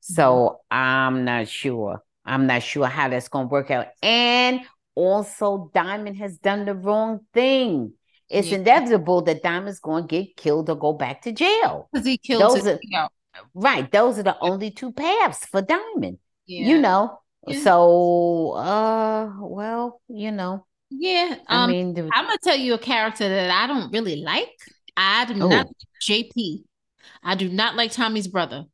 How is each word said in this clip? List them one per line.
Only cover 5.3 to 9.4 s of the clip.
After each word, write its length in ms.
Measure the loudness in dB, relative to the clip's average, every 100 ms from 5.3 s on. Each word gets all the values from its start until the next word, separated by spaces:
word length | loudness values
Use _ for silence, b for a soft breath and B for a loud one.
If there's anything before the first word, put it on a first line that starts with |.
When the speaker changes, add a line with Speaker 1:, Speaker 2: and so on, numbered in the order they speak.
| -4 -2 -2 -2
Speaker 1:
Diamond 440 | -2 -2 -4 -8 -10
has 200 | -12 -4
done 280 | -2 -2 -4
the 100 | -6
wrong 460 | 0 0 0 -6 _
thing. 600 | 0 2 2 2 -2 -4 -10 _ _ _
It's 220 | -2 0
Speaker 2:
Yeah. 60 | 0
Speaker 1:
inevitable 680 | 6 6 6 0 4 2
that 180 | 2 -2